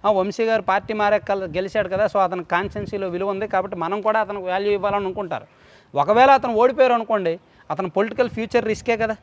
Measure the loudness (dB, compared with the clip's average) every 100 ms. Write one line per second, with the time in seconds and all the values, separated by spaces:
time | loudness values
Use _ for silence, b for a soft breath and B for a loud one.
0 | 2 2 0 0 0 0 2 -2 0 0
1 | 2 2 0 -4 -2 -4 -4 -2 -2 0
2 | 0 2 0 -2 -2 -2 -2 -6 -8 -6
3 | -6 -4 -4 -4 -2 -2 -2 -6 -4 -2
4 | 0 0 -2 -6 -4 -2 0 0 0 -2
5 | -4 -6 -6 -8 -10 b b b b -2
6 | 2 6 8 6 4 2 2 4 4 4
7 | 0 0 0 -4 b b b -6 -2 0
8 | -2 0 -2 -2 -2 -2 -2 -4 -2 -2
9 | 0 -4